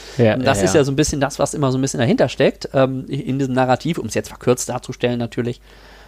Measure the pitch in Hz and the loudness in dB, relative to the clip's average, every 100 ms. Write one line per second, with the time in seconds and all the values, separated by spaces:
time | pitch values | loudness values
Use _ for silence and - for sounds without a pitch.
0 | - - 113 131 127 139 185 180 139 139 | -6 2 2 4 2 2 4 4 4 2
1 | 151 151 131 - 143 - 139 131 131 - | 0 0 -2 -2 -2 0 0 0 0 0
2 | 120 233 139 - 156 - - 135 131 131 | 2 2 2 2 0 0 -2 0 0 -2
3 | - 139 - 135 135 127 127 127 151 170 | -6 -6 -4 -2 0 2 2 2 0 -4
4 | 110 110 - - - 127 - 123 - - | -4 -4 -6 -2 0 0 -2 -8 -8 -2
5 | 123 120 117 - 120 - - - - - | -2 0 -4 -4 -4 -6 -14 -20 -20 -20